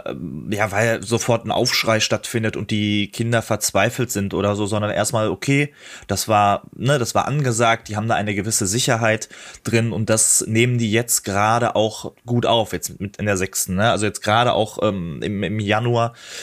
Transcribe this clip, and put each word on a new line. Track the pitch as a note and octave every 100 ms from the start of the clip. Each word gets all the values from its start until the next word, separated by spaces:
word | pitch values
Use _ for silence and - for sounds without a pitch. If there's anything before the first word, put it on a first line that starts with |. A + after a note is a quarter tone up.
| - C2+ E2 C#2+ B1+
ja, | G2+ G#2+
weil | G2 A#2 A2+
sofort | G2+ A2+ - A#2 G#2+
ein |
Aufschrei | - A#2 - G#2+ A2
stattfindet | - A2 - A#2 A2 -
und | G#2
die | G#2+ G#2 G#2 G2+
Kinder | - A#2 A#2
verzweifelt | - G#2+ - G2 A2 A#2+ A#2+
sind | G2+ G2
oder | F2+ G2+ G#2
so, | G#2
sondern | G#2+ G#2+
erstmal, | G2+ G#2+ A2+ G#2+
okay, | F2 - C#3 C#3+ - - - -
das | G2 -
war, | G#2+ G2+ G2 - -
ne, | A2+ D3
das | A#2 G#2
war | -
angesagt, | C#3+ C3+ A2+ A#2 A2+ -
die | G#2+
haben | A2
da | A2+
eine | G#2 G2+
gewisse | G2+ - F#2+
Sicherheit | A2+ C#3 A2+ A2+ A2 - - - -
drin | - A2+ A2+
und | G2+ A2
das | A2 - - -
nehmen | A2 B2 B2
die | A2+
jetzt | A2 B2 -
gerade | - G2 G#2+ A#2 A#2 G#2
auch | A2 - - - B2
gut | A#2+ -
auf, | A#2 G#2
jetzt | F2+ -
mit, | -
mit | G2+ -
in | G#2
der | G2
sechsten, | F#2+ - - F#2
ne? | A2+
Also | F#2+ G#2
jetzt | -
gerade | - G#2+ B2
auch, | - A2 -
ähm, | G#2+ G2 E2 C#2
im, | E2 G2
im | G#2+ G#2+
Januar, | G2+ G#2 A#2+ A#2+ A#2 - - -